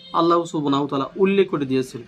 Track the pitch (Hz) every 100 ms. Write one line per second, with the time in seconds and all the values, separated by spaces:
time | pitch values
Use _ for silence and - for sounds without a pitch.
0 | - - 170 170 165 165 143 139 143 139
1 | 139 - 190 196 190 165 135 131 127 113